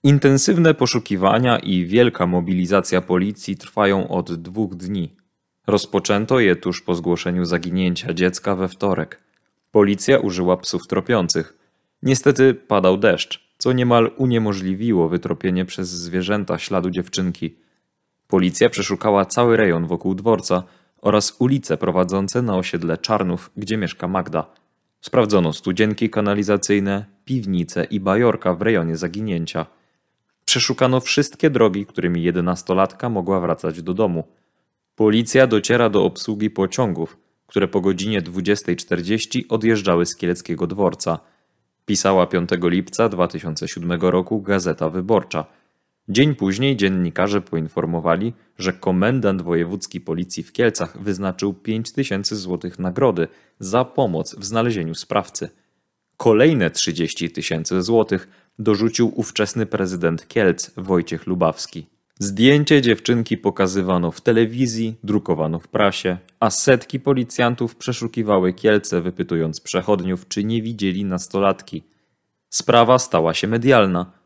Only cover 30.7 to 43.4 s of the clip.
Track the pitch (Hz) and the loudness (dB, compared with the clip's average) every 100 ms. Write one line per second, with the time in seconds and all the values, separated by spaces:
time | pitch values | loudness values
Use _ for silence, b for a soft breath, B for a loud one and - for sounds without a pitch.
30.7 | - 127 127 - - 143 - 160 123 110 | 2 2 2 0 0 0 0 0 4 2
31.7 | 98 101 - 87 85 87 87 87 87 - | 2 -6 -4 -2 0 0 0 0 -2 -2
32.7 | 92 95 - 123 104 90 95 85 80 85 | 0 0 -2 -4 -2 0 0 0 -2 -4
33.7 | 80 82 92 110 85 - _ _ _ _ | -6 -6 -2 0 -2 -8 _ _ _ _
34.7 | _ _ - 107 110 113 131 127 107 - | _ _ 0 2 4 4 4 4 4 2
35.7 | 120 117 101 95 - - 107 107 101 95 | 2 2 2 2 0 -6 -4 -4 -2 -2
36.7 | - 113 80 80 - _ _ _ 101 95 | 0 -2 -2 -6 -10 _ _ _ -2 0
37.7 | 101 95 92 101 104 80 90 92 104 - | 0 0 0 -2 -4 -4 -4 -2 -2 -2
38.7 | 87 - 87 87 110 - 131 - 110 110 | -4 -4 -4 -2 -4 -2 -6 -4 -2 2
39.7 | 110 95 85 85 - 87 87 - 82 87 | 2 2 2 0 -2 -4 -4 -6 -4 -4
40.7 | 95 92 - - 82 _ _ _ _ _ | 0 -2 0 -4 -4 _ _ _ _ _
41.7 | _ - 101 98 92 87 90 85 87 87 | _ -4 0 2 2 2 0 0 0 0
42.7 | 92 92 - 113 92 87 80 | 0 -2 0 0 0 -2 -4